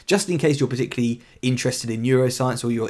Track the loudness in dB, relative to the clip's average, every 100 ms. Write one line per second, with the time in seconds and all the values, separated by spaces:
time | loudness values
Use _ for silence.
0 | 0 0 2 0 2 2 0 -2 -4 0
1 | -2 -2 -8 -4 -2 0 -2 -4 -6 -4
2 | 2 4 2 2 -2 -2 -2 -2 -2